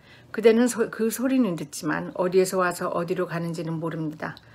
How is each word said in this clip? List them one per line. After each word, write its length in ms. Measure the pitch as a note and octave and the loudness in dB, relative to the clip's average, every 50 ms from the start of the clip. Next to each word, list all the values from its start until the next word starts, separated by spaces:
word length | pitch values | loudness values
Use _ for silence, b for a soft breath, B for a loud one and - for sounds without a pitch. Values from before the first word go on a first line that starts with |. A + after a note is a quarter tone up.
| B B B B B B | B B B B B B
그대는 380 | - A3+ G#3 A#3 A3 A#3 B3 | -2 4 6 6 8 8 4
소-, 240 | A#3+ - A3 A3+ - | 4 2 0 -2 -2
그 180 | - - A3 A3+ | -2 -2 -2 -2
소리는 460 | G#3+ A#3 B3+ C4 C4+ B3+ A#3 F#3 E3 | -2 -2 -2 0 2 2 2 2 0
듣지만 560 | D#3+ D3+ - - - F3 D3+ D#3+ E3+ F3 E3+ - | -4 -8 -10 -10 -6 -4 -2 -2 -2 -4 -6 -4
어디에서 460 | - F3+ F3+ F3+ F#3+ F3+ F#3 G3 F#3+ | -2 0 2 4 4 4 4 2 0
와서 280 | F3+ F3 E3+ - F3+ - | 0 0 0 -2 -4 -4
어디로 360 | - F3 E3+ E3+ F3 F3+ F3+ | -2 -2 -2 -2 -2 -2 -2
가는지는 480 | E3+ D#3+ E3 E3+ E3 E3 E3+ D#3+ D#3+ E3 | -4 -4 -4 -4 -4 -6 -6 -4 -4 -4
모릅니다. 600 | D#3 E3 D#3+ D#3+ E3 D#3+ D3+ D3+ - - - - - B B | -4 -4 -4 -4 -4 -6 -6 -6 -6 -8 -10 -10 -12 B B